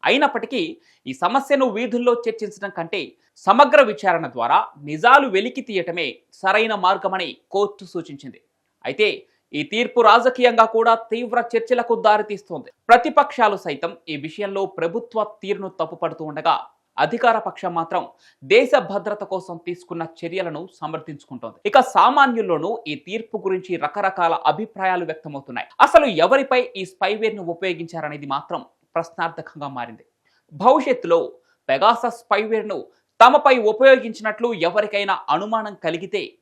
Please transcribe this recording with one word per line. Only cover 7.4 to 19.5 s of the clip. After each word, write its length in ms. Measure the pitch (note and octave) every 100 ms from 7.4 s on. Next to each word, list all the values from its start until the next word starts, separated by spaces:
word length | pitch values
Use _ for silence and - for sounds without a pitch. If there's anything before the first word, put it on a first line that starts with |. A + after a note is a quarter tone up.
| _
కోర్టు 340 | G3 G3+ G3+ F3+
సూచించింది. 560 | F3 D#3+ C#3 C3+ G2+ _ _ _ _ -
అయితే, 420 | C#3+ G#3+ D3+ - _ _
ఈ 100 | D3
తీర్పు 380 | D3 G#3+ A#3+ A#3+
రాజకీయంగా 640 | A3 A3+ B3 B3 B3 A3+ A3+
కూడా 300 | A3+ A3+ A3+
తీవ్ర 480 | - A3+ B3 A#3+ A#3 A#3
చర్చలకు 380 | A3+ A#3+ A#3 A3
దారితీస్తోంది. 680 | G#3 G#3+ G#3+ G3+ _ D#3+ - _ -
ప్రతిపక్షాలు 680 | A#3+ D4+ - C#4 - G#3+ G3
సైతం 400 | F3 C#3 E3+ - -
ఈ 80 | D3+
విషయంలో 480 | D#3 D#3 G3+ G3 F#3+
ప్రభుత్వ 580 | - E3 G#3 A#3 A3
తీరును 460 | G#3+ - F#3+ G3+ F#3+
తప్పుపడుతూ 560 | - D#3+ E3 E3 D#3+ D#3
ఉండగా, 420 | D3 D#3+ A#3 - _ _ -
అధికార 400 | D#3 A3+ A#3+ A3
పక్షం 360 | G#3 - F#3
మాత్రం 340 | E3+ E3 F#3 C3+ _ _ _
దేశ 280 | C3+ G#3 C4+ C#4
భద్రత 440 | E3+ G3 G#3+ G#3
కోసం 360 | G3 F#3+ F3